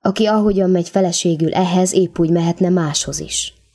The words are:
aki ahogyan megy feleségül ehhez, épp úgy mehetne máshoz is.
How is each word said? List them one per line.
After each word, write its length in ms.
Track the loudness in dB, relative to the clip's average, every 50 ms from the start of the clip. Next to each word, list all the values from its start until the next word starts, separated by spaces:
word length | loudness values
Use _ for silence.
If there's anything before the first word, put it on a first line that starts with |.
aki 260 | -4 -2 0 0 0
ahogyan 440 | 2 2 2 2 2 2 2 2 2
megy 180 | 2 0 0 -2
feleségül 680 | 0 0 0 0 0 0 0 0 0 0 0 0 0
ehhez, 380 | 0 0 2 2 0 0 2
épp 260 | 2 0 0 0 0 0
úgy 120 | 0 2
mehetne 380 | 2 2 0 0 0 0 0 2
máshoz 520 | 2 2 0 0 -2 -4 -6 -6 -8 -10
is. 340 | -8 -8 -8 -8 -8 -8 -12 _ _ _